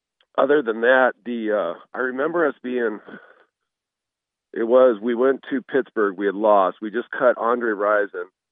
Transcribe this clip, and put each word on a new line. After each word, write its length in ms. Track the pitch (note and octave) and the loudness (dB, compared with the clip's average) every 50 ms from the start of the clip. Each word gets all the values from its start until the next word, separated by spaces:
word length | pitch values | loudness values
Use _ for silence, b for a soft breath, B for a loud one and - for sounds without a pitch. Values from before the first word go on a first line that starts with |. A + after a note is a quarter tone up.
| _ _ _ _ _ _ - - | _ _ _ _ _ _ -2 0
Other 240 | C3+ C3 C#3+ D3+ | 2 2 2 2
than 180 | C3+ A2+ A2 A2+ | 2 0 -4 0
that, 320 | A2+ A#2+ C3 C3 C3 A#2+ - _ - | 2 4 4 4 4 2 0 _ -8
the, 260 | A#2+ A#2+ A#2 A2 G#2+ | -8 -8 -6 -4 -2
uh, 280 | G#2 G#2 F#2 E2 F2 - - _ - | -2 -2 -2 -4 -6 -10 -14 _ -8
I 60 | G#2 | -6
remember 480 | B2+ B2+ B2 C3 C#3 D#3+ E3 F3 E3+ C#3+ | -6 -6 -4 -4 -4 -2 -2 0 -2 -2
us 80 | C3 _ - | -2 _ -8
being 380 | B2+ B2 B2 A#2+ A2 G#2+ G2 B B B B B B B B B B B _ _ _ _ _ _ _ _ _ _ _ _ _ _ _ _ _ _ _ - | -6 -4 -2 -2 -2 -4 -6 B B B B B B B B B B B _ _ _ _ _ _ _ _ _ _ _ _ _ _ _ _ _ _ _ -8
it 80 | - A#2 | -6 -2
was. 360 | A2+ A#2+ B2+ C3 B2+ A#2 G2 | 4 6 6 6 6 4 2
We 140 | G#2 B2 A#2+ | -2 -4 -2
went 300 | A#2 B2+ C3+ C3+ A#2+ - - | 0 2 0 0 -2 -4 -8
to 100 | C#3+ B2+ | -8 -8
Pittsburgh. 560 | G#2+ - - C#3 A#2+ - - A2+ G#2+ G2+ F#2 F2 | -6 -2 -2 -2 -2 -2 -2 -2 -2 -2 -2 -2
We 80 | G2+ | -4
had 80 | G2+ F#2 | -4 -2
lost. 440 | G2 A2 A2 G#2 G2+ F#2+ F2+ F2+ - | 0 2 4 4 4 4 2 -2 -6
We 80 | A2 G#2+ | -10 -8
just 220 | F#2+ A#2 A2+ - | -8 -8 -8 -8
cut 260 | - - C#3+ B2 A2 - | -6 0 0 0 0 0
Andre 340 | G#2+ A2+ A#2+ B2 A#2 A#2 | 0 -2 -2 -2 -2 -4
Rison, 540 | G#2+ F#2+ G2+ G#2 G#2+ G#2 G#2 G2 - F#2 F2+ F#2 _ _ _ _ | -4 -2 0 0 0 0 0 -2 -6 -12 -14 -14 _ _ _ _